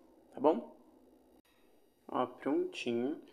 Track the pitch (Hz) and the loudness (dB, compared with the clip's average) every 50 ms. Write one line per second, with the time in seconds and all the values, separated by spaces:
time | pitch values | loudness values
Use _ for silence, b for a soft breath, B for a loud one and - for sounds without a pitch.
0 | - - - - - - - - 131 151 180 233 - - - - - - - - | -20 -20 -20 -20 -20 -16 -4 4 4 4 4 4 -2 -8 -16 -20 -20 -20 -20 -20
1 | - - - - - - - - b b b b b b b b - _ _ _ | -20 -20 -20 -20 -20 -20 -20 -20 b b b b b b b b -20 _ _ _
2 | _ - - 123 127 123 - - - 131 151 175 180 185 - - - 123 117 117 | _ -4 0 0 0 -2 -4 -4 -2 0 2 2 0 -2 -6 -4 -2 0 0 0
3 | 123 139 170 - B B | 0 -2 -4 -6 B B